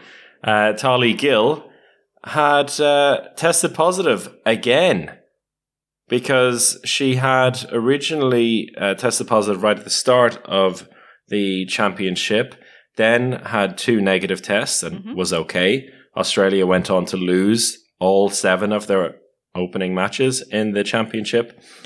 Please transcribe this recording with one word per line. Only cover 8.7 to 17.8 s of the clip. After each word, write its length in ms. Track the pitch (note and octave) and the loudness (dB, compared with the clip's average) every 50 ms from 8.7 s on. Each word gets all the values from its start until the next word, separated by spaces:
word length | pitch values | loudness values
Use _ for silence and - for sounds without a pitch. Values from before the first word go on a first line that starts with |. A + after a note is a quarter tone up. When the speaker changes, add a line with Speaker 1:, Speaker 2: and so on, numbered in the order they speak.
| - | -8
Speaker 1:
uh, 180 | - F#2+ G2 G2 | -4 -4 -2 -2
tested 320 | - C3 A#2+ - - - | -2 -2 -2 -2 -2 -2
positive 340 | - A#2 G#2+ G#2 G#2 G2+ F2+ | 0 0 2 2 0 0 0
right 160 | G#2+ G#2+ G#2 | 0 0 0
at 60 | - - | 0 -4
the 60 | - | -6
start 480 | - - - C3 B2 B2 A#2+ A#2 A2+ - - | -6 -2 2 2 4 4 4 2 0 -4 -8
of 420 | - G2 G2 F#2+ F#2 F2+ - - - _ _ - - - _ _ | -2 0 2 2 2 0 -4 -12 -20 _ _ -20 -20 -20 _ _
the 380 | - G#2+ G#2 G2+ F#2+ F#2+ F#2 F#2 | -6 -2 -2 -2 0 -2 -4 -4
championship, 880 | F#2 - - G#2+ G2 F2 G2+ F#2+ F#2 F2+ - - - G#2+ A2 B2+ - - - - - - - _ _ _ | -4 -2 0 0 0 0 -2 -4 -4 -2 -4 -2 0 0 0 -2 -4 -8 -20 -20 -20 -20 -20 _ _ _
then 360 | - A2 A2+ A#2+ A#2+ B2 B2+ B2 - - | 0 2 4 4 2 2 -2 -4 -6 -6
had 320 | - A#2 G#2+ G2 F#2 F#2 | -4 -2 0 0 -2 -2
two 240 | - - A#2+ A#2 G#2+ | -4 -2 0 2 2
negative 400 | G2 G2 F#2+ F#2 F#2+ F#2 F#2 F#2 | 2 2 2 2 0 -2 -4 -4
tests 400 | - - G2+ G#2 C#3 - - - E2+ | -4 -2 -2 -2 -2 -2 -4 -6 -6
and 120 | E2 F2 - | -6 -10 -12
Speaker 2:
Mm-hmm. 160 | - G#3+ C4 | -12 -10 -6
Speaker 1:
was 160 | F2+ F2+ E2+ F2+ | -6 -4 -2 -2
okay. 540 | E2 D#2+ - - F2+ F2+ G2 A#2+ C3+ C3 - - - _ _ - | -4 -4 -4 -2 0 2 2 2 0 -4 -10 -20 -20 _ _ -6
Australia 480 | - - - - - G2 F#2+ G2 F#2+ F#2 | -4 -4 -2 0 2 2 2 4 2 2
went 240 | F2+ F#2 F2+ F2+ - | 2 2 2 2 0
on 160 | F#2+ F2+ F2 | 0 0 0
to 120 | - - | -2 -4
lose 600 | F#2 F2+ F2+ F2+ F#2 F#2+ G#2 A2+ A#2 - - - - | -4 -2 0 0 2 2 2 2 0 0 -4 -6 -8